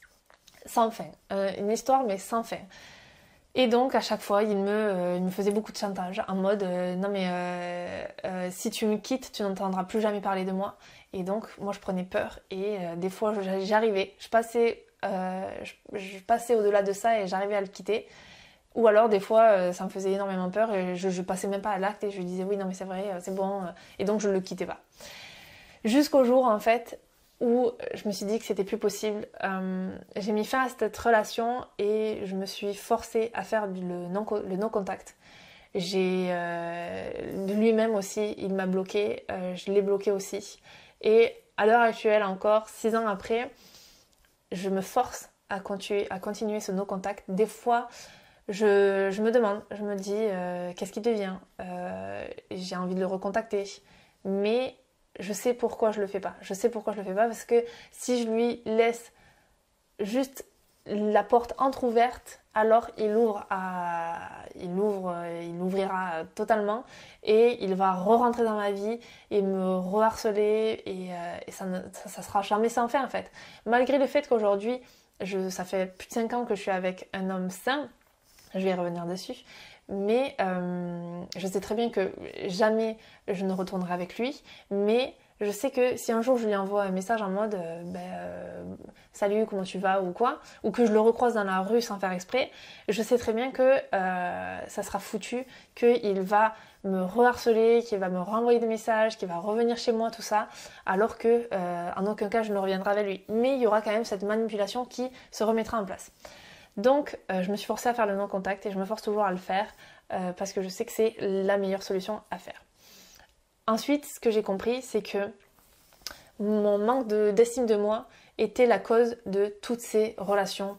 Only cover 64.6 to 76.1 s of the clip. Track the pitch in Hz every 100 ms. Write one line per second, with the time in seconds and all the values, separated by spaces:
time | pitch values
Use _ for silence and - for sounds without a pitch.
64.6 | 180 180 208 196 185 170 170 170 170 170
65.6 | 185 196 190 185 185 160 175 - 214 220
66.6 | 208 220 262 - - - - 214 240 240
67.6 | 190 185 190 180 190 233 240 233 226 214
68.6 | 202 196 202 233 - - - 208 196 190
69.6 | 185 185 180 208 220 220 226 208 208 214
70.6 | 220 - - 190 185 175 170 175 - -
71.6 | 190 185 190 - 190 - - 202 196 208
72.6 | 233 240 233 285 254 190 - - - -
73.6 | 208 240 254 269 262 294 294 233 208 202
74.6 | 214 254 - _ _ - 190 190 185 185
75.6 | 180 196 185 - -